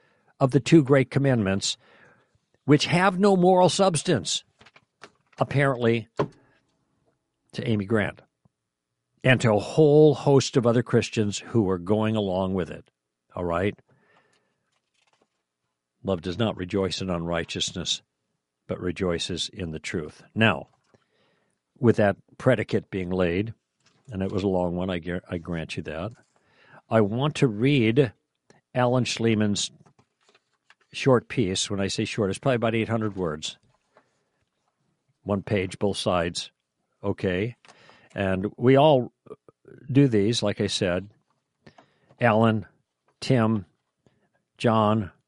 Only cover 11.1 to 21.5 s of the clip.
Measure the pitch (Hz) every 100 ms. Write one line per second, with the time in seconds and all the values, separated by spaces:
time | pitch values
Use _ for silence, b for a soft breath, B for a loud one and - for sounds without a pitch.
11.1 | 117 104 98 - 117 95 92 87 107 110
12.1 | 110 101 92 95 95 78 78 - _ _
13.1 | _ _ - 90 85 101 - _ _ _
14.1 | _ _ _ _ _ _ _ _ _ _
15.1 | _ _ _ _ _ _ _ _ _ 98
16.1 | 90 90 87 110 82 92 101 92 - 95
17.1 | 85 85 85 82 90 - 92 78 - _
18.1 | _ _ _ _ _ - 90 90 80 92
19.1 | 85 - 85 - - 85 78 - 92 76
20.1 | - - 104 110 71 - _ _ _ _
21.1 | _ _ _ _